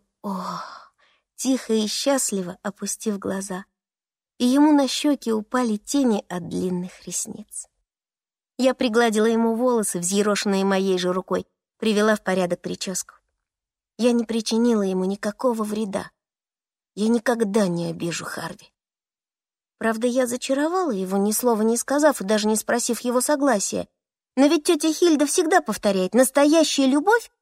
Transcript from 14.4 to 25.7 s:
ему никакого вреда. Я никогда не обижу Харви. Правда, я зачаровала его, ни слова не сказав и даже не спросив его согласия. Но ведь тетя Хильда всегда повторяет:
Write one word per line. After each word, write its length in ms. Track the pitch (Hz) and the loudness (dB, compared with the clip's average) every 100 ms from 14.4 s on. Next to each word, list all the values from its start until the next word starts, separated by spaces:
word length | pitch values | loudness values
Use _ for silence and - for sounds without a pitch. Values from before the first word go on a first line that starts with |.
| 214 226 240 220 | -2 0 2 2
ему 200 | 196 185 | 0 -2
никакого 600 | 185 202 214 - 254 226 | -2 -4 -6 -2 -2 -2
вреда. 480 | 208 214 208 - - _ _ _ _ _ _ _ _ - | -4 -6 -6 -6 -10 _ _ _ _ _ _ _ _ -4
Я 140 | 220 | 0
никогда 580 | 233 - 233 214 208 190 | 0 0 -2 0 0 0
не 200 | 170 170 | -2 -4
обижу 360 | 170 170 160 | -6 -6 -6
Харви. 480 | - - - - - _ _ _ _ _ _ _ _ _ _ - | -10 -10 -12 -14 -20 _ _ _ _ _ _ _ _ _ _ -4
Правда, 280 | 220 220 247 | -4 0 0
я 200 | 247 247 | 0 0
зачаровала 640 | 247 - 269 302 370 339 | -2 -2 -2 0 0 -2
его, 260 | 202 185 196 | -2 -2 0
ни 160 | 202 | 0
слова 280 | 214 247 214 | 0 0 2
не 140 | 220 233 | 2 0
сказав 460 | - 277 302 269 | -2 2 2 2
и 20 | |
даже 240 | 196 214 214 | 0 0 0
не 80 | 214 | -2
спросив 460 | - 240 - 226 | -2 -2 -2 -4
его 180 | 247 247 | -2 0
согласия. 720 | 247 294 277 214 - 101 - _ _ _ _ - | 0 2 2 0 -2 -6 -8 _ _ _ _ 2
Но 80 | 277 | 4
ведь 180 | 330 | 4
тетя 300 | 302 320 320 | 2 2 0
Хильда 320 | 311 349 294 285 | 2 2 4 2
всегда 340 | - 311 370 | 0 2 2
повторяет: 540 | 302 | 2